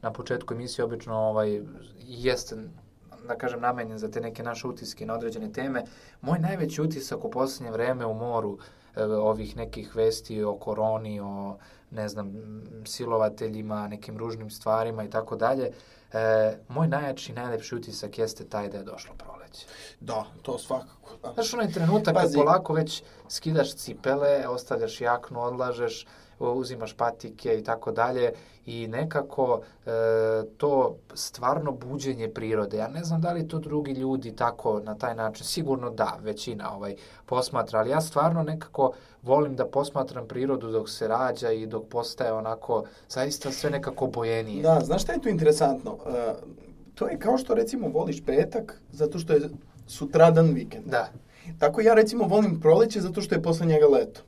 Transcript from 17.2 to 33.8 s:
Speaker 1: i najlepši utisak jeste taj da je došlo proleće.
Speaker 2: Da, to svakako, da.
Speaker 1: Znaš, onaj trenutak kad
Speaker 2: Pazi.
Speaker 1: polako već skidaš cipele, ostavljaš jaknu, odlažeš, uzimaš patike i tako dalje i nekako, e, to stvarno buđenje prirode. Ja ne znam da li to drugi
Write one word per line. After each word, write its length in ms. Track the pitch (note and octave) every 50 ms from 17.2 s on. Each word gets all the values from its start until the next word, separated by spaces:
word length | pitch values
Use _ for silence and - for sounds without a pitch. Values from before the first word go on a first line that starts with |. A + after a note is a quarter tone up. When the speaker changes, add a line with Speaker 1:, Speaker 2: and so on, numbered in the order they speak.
| - -
Speaker 1:
i 40 | A#2
najlepši 400 | A#2+ B2 B2 A#2 A2+ - - -
utisak 420 | A#2+ A#2 - G#2 - - G2+ - -
jeste 240 | A2+ A2 - - G#2
taj 240 | - - G#2+ G2+ G2+
da 80 | G2+ G2+
je 60 | F#2+
došlo 300 | G2+ F2+ - - - - -
proleće. 480 | - - - - - - - - - - - - - - - _
Speaker 2:
Da, 260 | - - A#2+ A2 A2 - - -
to 160 | - - B2 A#2+
svakako, 540 | - - C3 C3 - - - - - - - - -
da. 80 | - -
Speaker 1:
Znaš, 200 | - A3+ A3 -
onaj 180 | A#3+ A3 F#3+
trenutak 420 | - - E3 D#3+ G3 G#3+ G#3+ - E3
kad 80 | F#3 F3+
Speaker 2:
Pazi. 140 | D#3+ C#3+ C#3+
Speaker 1:
polako 360 | C#3+ D3+ E3+ F#3+ F3+ - D#3+
već 300 | D#3 D#3+ D#3 - - - - - - - -
skidaš 480 | - - - D#3+ D#3+ D#3+ C#3+ - -
cipele, 720 | - - - A2 - - C3+ C3+ C#3+ C#3+ C#3+ C#3+ C#3 C3 B2
ostavljaš 540 | B2 B2 - - B2+ A2+ A2+ A2 A2+ -
jaknu, 400 | B2+ A#2+ A#2+ A#2+ B2 - A#2+ A#2+ A#2+
odlažeš, 600 | A#2+ B2+ B2 B2+ B2+ B2 A#2 A#2+ A#2 A2+ - - - - - - - - -
uzimaš 540 | - B2 A#2+ C3 B2+ A#2+ B2+ A#2 A2+ A2 -
patike 600 | - C3 A#2 A#2 - - A2 - - - B2 A2+ A2
i 40 | A2
tako 280 | - A#2 A2+ - -
dalje 400 | A2 A2+ A#2 B2 C3 B2+ B2 A#2+ A2+ - - - - - _
i 220 | - A#2 A#2 A#2 A2
nekako, 760 | A2 B2 D3+ D#3+ - D3 - C#3+ - - C3+ B2+ B2 A2+ - - - - _
e, 40 | - A#2 A2+ A2+ A2+ A2+ A2+ A2 A2 A2 A2 A2 - - _
to 380 | - D3 C#3+ C3+ B2+ - - - - _ -
stvarno 580 | - - - - - A#2+ B2 C#3+ D#3+ D3+ D3
buđenje 580 | C3+ A#2+ A#2+ B2 C3+ C#3+ C3 C3+ B2+ A#2 A2+ A2
prirode. 480 | - - A2+ A2 A2 G#2+ G#2 G2+ G#2 G#2+
Ja 100 | A2 A#2+
ne 160 | C#3 D#3+ E3+
znam 180 | E3 E3 D#3+
da 100 | D#3+ E3+ F3
li 140 | E3+ D#3+ D#3
to 120 | - D#3
drugi 320 | D3 D3 D3 D3+